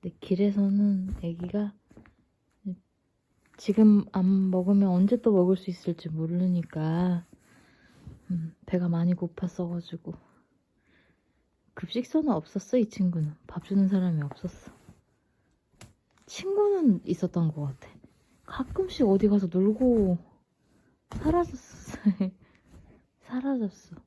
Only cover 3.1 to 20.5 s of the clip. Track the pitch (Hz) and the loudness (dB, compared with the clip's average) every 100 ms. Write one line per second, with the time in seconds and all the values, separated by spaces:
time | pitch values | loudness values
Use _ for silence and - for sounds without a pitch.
3.1 | _ _ _ _ - - 202 220 208 - | _ _ _ _ -12 -2 6 8 8 4
4.1 | 196 185 196 190 185 180 202 196 180 202 | 0 2 2 2 0 2 4 4 4 4
5.1 | 240 240 202 180 190 - 175 - 170 165 | 4 4 4 4 2 -2 -8 -6 -8 -8
6.1 | 160 160 175 185 180 160 156 156 165 180 | -6 -4 -2 0 -2 -4 -6 -2 0 0
7.1 | 175 175 - _ _ _ _ _ _ - | -2 -6 -20 _ _ _ _ _ _ -20
8.1 | - _ 175 160 - - 180 175 170 170 | -20 _ -6 -6 -12 -6 -2 0 0 0
9.1 | 180 175 - 180 - 175 175 170 170 - | -2 -4 -8 -10 -6 -8 -8 -10 -14 -14
10.1 | 165 _ _ _ _ _ _ _ _ _ | -16 _ _ _ _ _ _ _ _ _
11.1 | _ _ _ _ _ _ - 175 226 247 | _ _ _ _ _ _ -16 -8 -6 -2
12.1 | 311 302 180 - 196 - 254 214 - 180 | -2 0 -2 -2 -10 -2 0 0 0 -2
13.1 | 170 151 151 - 175 - 196 190 196 180 | 0 -4 -8 -14 -14 -2 0 2 2 0
14.1 | 160 143 - 180 - - - - - _ | -2 -4 -8 -12 -12 -20 -20 -20 -20 _
15.1 | _ _ _ _ _ _ _ - _ _ | _ _ _ _ _ _ _ -20 _ _
16.1 | _ _ - 370 403 415 392 302 180 - | _ _ -12 -4 0 2 2 2 2 -2
17.1 | 175 175 175 160 151 143 131 - - _ | -4 -2 0 -2 -2 -8 -10 -20 -20 _
18.1 | _ _ _ - - 262 - 370 - 233 | _ _ _ -16 -10 -8 -4 -6 0 2
19.1 | 196 202 202 185 180 196 214 254 233 196 | 4 4 2 0 0 0 2 2 4 2
20.1 | 175 - _ _ | 0 -4 _ _